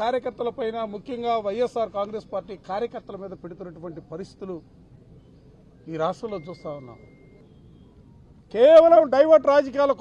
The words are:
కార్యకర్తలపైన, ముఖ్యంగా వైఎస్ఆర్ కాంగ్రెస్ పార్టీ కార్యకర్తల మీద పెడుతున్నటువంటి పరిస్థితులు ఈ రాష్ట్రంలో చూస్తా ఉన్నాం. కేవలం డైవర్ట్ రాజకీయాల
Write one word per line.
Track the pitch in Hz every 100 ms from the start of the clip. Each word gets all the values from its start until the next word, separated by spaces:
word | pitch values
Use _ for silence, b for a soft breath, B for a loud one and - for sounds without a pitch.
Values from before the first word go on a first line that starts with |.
కార్యకర్తలపైన, | 226 247 247 - 240 233 226 233 220
ముఖ్యంగా | 202 - 240 233 226 208
వైఎస్ఆర్ | 214 247 233 220 202
కాంగ్రెస్ | 208 208 -
పార్టీ | 196 185 190 -
కార్యకర్తల | 196 233 226 - 196
మీద | 196 180
పెడుతున్నటువంటి | 175 175 180 160 175 156 -
పరిస్థితులు | 160 196 - 185 170 - - - - - - _ - - - _ _ -
ఈ | 160
రాష్ట్రంలో | 160 185 226 196 151
చూస్తా | 165 165 143
ఉన్నాం. | 127 110 - _ - - _ - - - - _ - - - - _
కేవలం | 208 269 320 330 330 302
డైవర్ట్ | 269 311 311 277
రాజకీయాల | 285 269 269 285 254